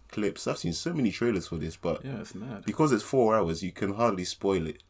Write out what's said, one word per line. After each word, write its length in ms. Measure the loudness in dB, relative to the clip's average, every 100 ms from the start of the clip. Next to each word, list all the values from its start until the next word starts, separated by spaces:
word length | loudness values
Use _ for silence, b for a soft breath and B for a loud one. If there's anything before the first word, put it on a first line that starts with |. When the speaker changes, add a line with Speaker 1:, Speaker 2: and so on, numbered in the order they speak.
| -10
Speaker 1:
clips. 380 | -4 -2 -2 -4
I've 100 | -4
seen 160 | -4
so 200 | -4 -2
many 180 | 0 0
trailers 360 | 2 0 0 -2
for 100 | -6
this, 180 | -6 -4
but 260 | -4 -4
Speaker 2:
Yeah, 180 | -6 -10
it's 120 | -10
mad. 300 | -12 -12 -8 -4
Speaker 1:
because 260 | 2 4
it's 120 | 4
four 320 | 4 4 6 4
hours, 260 | 2 -2
you 100 | -6
can 220 | -4 -4
hardly 320 | 2 2 2 -4
spoil 400 | 0 2 2 0
it 160 | -6 _